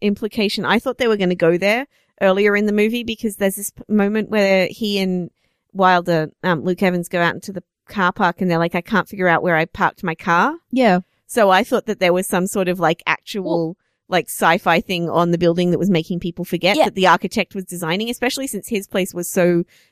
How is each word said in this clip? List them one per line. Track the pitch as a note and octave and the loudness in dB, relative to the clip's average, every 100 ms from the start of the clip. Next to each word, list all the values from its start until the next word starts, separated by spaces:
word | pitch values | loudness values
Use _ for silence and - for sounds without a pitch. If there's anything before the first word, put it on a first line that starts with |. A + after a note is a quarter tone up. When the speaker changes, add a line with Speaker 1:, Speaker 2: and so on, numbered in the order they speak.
Speaker 1:
implication. | G#3 G3+ G#3+ - G3 - D3 | -4 -2 -4 -2 -2 -2 0
I | G#3 | 0
thought | C4+ - | -2 -2
they | A#3+ | -2
were | G#3 | 0
gonna | F3+ F3+ | 0 2
go | E3 F3 | 2 2
there | G3 A3+ C#4+ _ _ _ | 0 -2 -4 _ _ _
earlier | F#3+ F#3+ G#3 G3+ | 2 4 2 2
in | G#3 | 2
the | |
movie | G#3 G#3+ A#3+ | 2 0 0
because | A3+ A3 A3+ - | -6 -6 -6 -2
there's | G3 G3+ | -2 -2
this | G3+ | -8
p-, | - - | -14 -2
moment | G#3 G3+ G#3+ G#3 | 0 2 0 -2
where | G#3+ G3 F#3+ F3+ | 0 4 4 2
he | - G#3+ G3+ | -2 -4 -2
and | F#3+ F3+ F3 - _ _ _ | -2 -2 -6 -12 _ _ _
Wilder, | F#3+ F#3 F3+ F3 E3 D#3 - | 0 4 4 2 0 -2 -4
um, | F3+ D#3+ | -2 0
Luke | F#3 F#3 | -2 0
Evans | F#3+ F3+ F3 | 0 0 -2
go | F3+ | 0
out | E3+ G2 | 0 -2
into | - | -10
the | F#3 - _ - | -14 -16 _ -10
car | G#3 F3+ | -2 0
park | F#3 F#3 - | 2 0 0
and | F#3 | 0
they're | E3 | 0
like, | E3+ F3+ | 0 -2
"I | |
can't | - G3 - | -2 -2 -2
figure | G3 F#3 | 0 2
out | E3 | 2
where | F3+ D#3+ | 2 0
I | D#3+ | 0
parked | - F#3 - | -2 -2 -2
my | F3+ E3 | -6 -6
car." | - E3+ A#3 E4+ _ | 0 2 2 -2 _
Speaker 2:
Yeah. | B3+ A#3 F3+ - _ _ | 0 2 2 -2 _ _
Speaker 1:
So | - G3+ | 0 4
I | F#3 | 4
thought | - A#3 - | 2 -2 -4
that | G3+ | 0
there | F3+ | 2
was | F3+ F#3+ | 2 0
some | F#3 F#3 | -2 -2
sort | G#3 F3+ | -2 -2
of, | F#3 | 0
like, | E3 F3 - | 0 0 -2
actual, | D#3 - G#3+ F3+ E3+ E3 | -4 -6 -8 -4 -2 -4
Speaker 2:
Well | - _ _ _ | -8 _ _ _
Speaker 1:
like, | F#3 - | -4 -2
sci-fi | - F#3 E3 F#3+ E3+ | 0 2 2 2 0
thing | - F3+ E3+ | 0 -4 -2
on | D3+ F3 | 0 2
the | E3+ | 2
building | E3+ E3+ F3+ | 2 2 2
that | E3+ | 2
was | F#3+ | 2
making | E3+ E3 F3 | 0 0 -6
people | F3+ E3+ | -6 -8
forget | F3 F3 F3 D4 | -6 -2 2 2
Speaker 2:
Yeah. | |
Speaker 1:
that | G#3+ F#3+ | 0 2
the | F#3 | 4
architect | E3+ F#3 - F#3 G3 | 4 0 -6 -6 -8
was | |
designing, | F#3 F3 E3 F#3 A#3 | -10 -8 -4 -4 -4
especially | A#3+ A#3+ C4+ C4+ | -4 -4 -4 -6
since | G3+ - | -10 -6
his | G#3 G3 | -8 -4
place | G3 F#3 | -4 -4
was | F3 F3 | -6 -4
so, | G3 F3 E3+ F3 _ _ | 0 2 2 -2 _ _